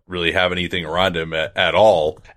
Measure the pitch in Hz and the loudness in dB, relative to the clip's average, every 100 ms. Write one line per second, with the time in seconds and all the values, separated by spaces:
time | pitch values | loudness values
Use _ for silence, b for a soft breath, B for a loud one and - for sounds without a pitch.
0 | - 90 85 90 90 90 87 90 78 85 | -12 -4 -2 0 0 -2 -4 -6 -4 0
1 | 95 85 80 80 78 - 87 85 107 87 | 0 -2 -4 -4 -4 0 0 4 4 4
2 | 78 - b | 0 -4 b